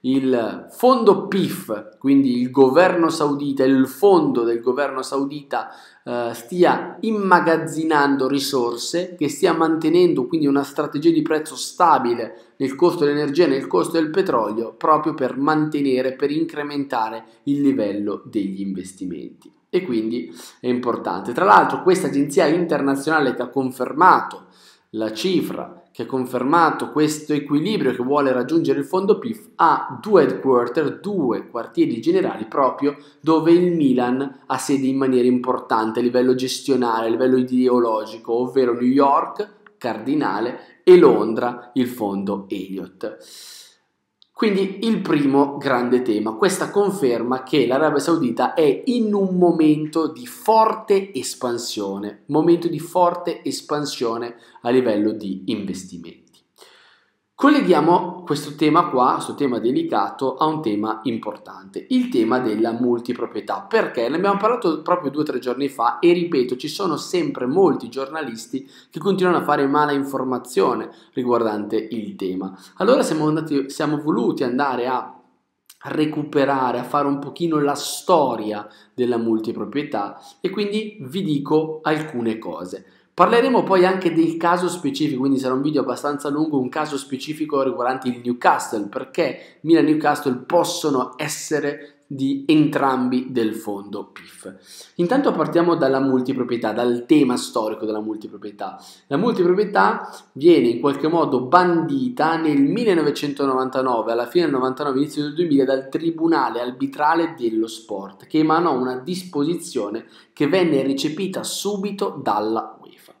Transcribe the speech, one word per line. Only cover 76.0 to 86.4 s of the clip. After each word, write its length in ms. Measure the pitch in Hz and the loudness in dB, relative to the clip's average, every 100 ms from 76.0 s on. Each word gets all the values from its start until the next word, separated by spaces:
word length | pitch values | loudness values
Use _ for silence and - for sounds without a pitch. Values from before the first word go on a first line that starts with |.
| 151 151 147 151 135 139 127 120 | -2 -2 -2 0 2 2 0 -2
a 60 | |
fare 240 | 123 147 143 | -2 0 0
un 100 | 139 | -2
pochino 420 | 139 131 170 156 | -6 -6 -2 0
la 140 | 143 | 0
storia 920 | 139 - - - 175 139 113 107 104 104 - _ | -2 -6 -10 2 2 4 -2 -6 -8 -10 -20 _
della 240 | - 120 120 | -4 -2 0
multiproprietà 1000 | 113 110 110 110 104 135 147 110 101 - - - | 0 -2 -2 -6 -6 -6 -6 -6 -6 -10 -20 -8
e 100 | 185 | -8
quindi 480 | - 202 214 214 - | -4 -4 -4 -6 -10
vi 220 | 127 165 | -10 -6
dico 580 | 156 147 - 156 156 - | -2 -2 2 0 0 -4
alcune 560 | - 156 156 123 117 107 | -2 -2 -4 -6 -4 -4
cose. 480 | 95 82 90 95 - _ _ | -8 -12 -12 -14 -18 _ _
Parleremo 480 | - 277 233 269 233 | 2 4 4 4 2
poi 240 | 180 190 180 | 2 4 4
anche 260 | 185 175 | 2 0
del 240 | 156 160 - | 0 0 0
caso 320 | 175 180 180 | 0 2 0
specifico, 520 | - 156 139 151 127 | -4 -6 -2 -2 0
quindi 180 | 135 131 | 0 0
sarà 160 | 127 | 0
un 80 | 131 | -2
video 200 | 147 147 | -2 -2
abbastanza 460 | 127 123 143 143 147 | -2 -4 -4 -4 -4
lungo, 300 | 143 | -4